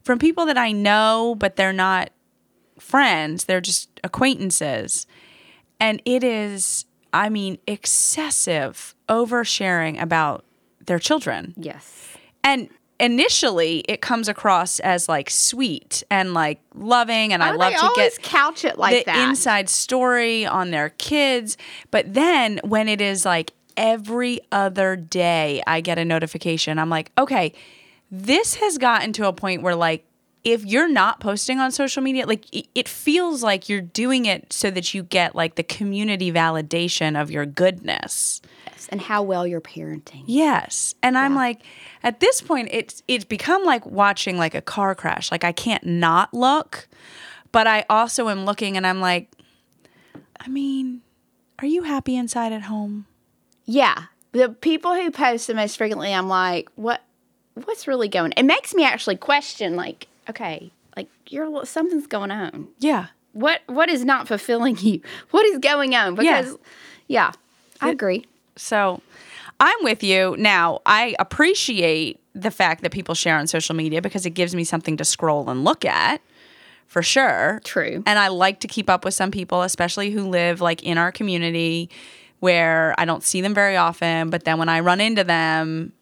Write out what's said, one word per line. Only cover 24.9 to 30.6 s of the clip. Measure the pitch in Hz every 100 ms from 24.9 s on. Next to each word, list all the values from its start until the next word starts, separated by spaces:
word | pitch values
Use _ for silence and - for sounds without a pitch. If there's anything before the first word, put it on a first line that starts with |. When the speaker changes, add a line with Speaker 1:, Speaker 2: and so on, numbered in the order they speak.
| 185
Speaker 1:
day | 165 185 170 170 151 143 -
I | 165
get | 170 165
a |
notification, | 165 160 160 165 175 165 - 156
I'm | 160
like, | 160 156 -
"Okay, | 269 262 175 - - - _ _ _ 190
this | 196 311 453 -
has | 427 302
gotten | 247 220 220
to | 214 202
a |
point | 175 196 180
where, | 180 170
like, | 165 160 _ _ _ _
if | 226 226